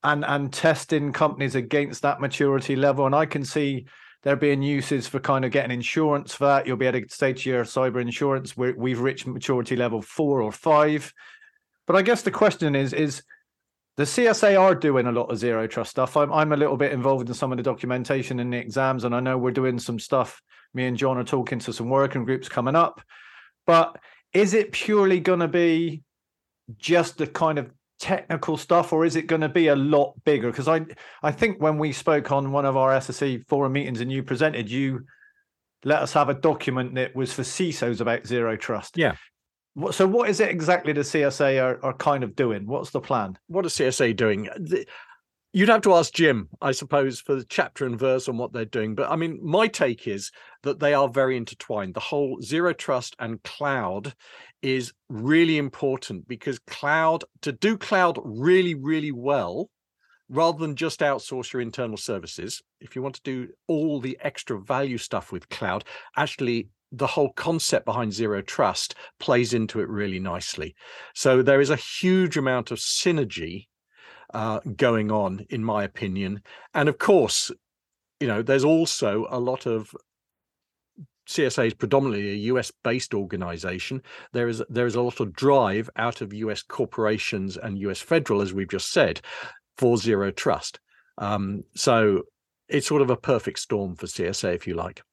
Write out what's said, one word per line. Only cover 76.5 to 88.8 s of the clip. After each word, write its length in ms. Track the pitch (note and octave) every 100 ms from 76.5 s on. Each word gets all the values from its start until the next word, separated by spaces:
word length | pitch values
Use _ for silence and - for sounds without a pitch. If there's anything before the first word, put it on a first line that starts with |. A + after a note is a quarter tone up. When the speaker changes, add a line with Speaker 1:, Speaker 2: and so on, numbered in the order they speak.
| - -
Speaker 2:
And 140 | D#3 D3
of 100 | D3+
course, 520 | - G3 A2 - - - _ _ _ _ _ _
you 60 | C3+
know, 160 | G#2+
there's 220 | A#2 C3+
also 640 | C#3 E3 E3 - A#2+ G2+ A2
a 80 | B2+
lot 280 | B2 B2+ -
of, 280 | A2+ G#2+ - _ _ _ _ _ _ _ _ _ - D#3 _ -
C 180 | -
S 140 | C#3 -
A 60 |
is 100 | A#2
predominantly 560 | - A#2+ C#3 C3+ G#2 G2+
a 60 | G2+
U 220 | G#2+ B2+
S 140 | A2+ -
based 300 | B2 B2 -
organization. 880 | G#2+ G2 F#2 F2+ E2+ E2+ F#2 - C3+ - - -
There 160 | B2 A#2+
is, 140 | A2 -
there 160 | A#2 B2
is 80 |
a 80 | A2+
lot 180 | B2 -
of 140 | A2
drive 560 | E2 C3+ C#3 A2 G2 A2+ -
out 260 | A#2 A#2
of 100 | G#2
U 180 | G#2 A2
S 120 | G2+
corporations 960 | - - A#2 - G#2+ G#2+ - G#2+ F#2+ F2+
and 200 | A#2 G2
U 120 | G2
S 100 | F#2+
federal, 400 | - E3 C#3+ G2+
as 140 | G2+
we've 120 | F#2+ F#2+
just 260 | F#2+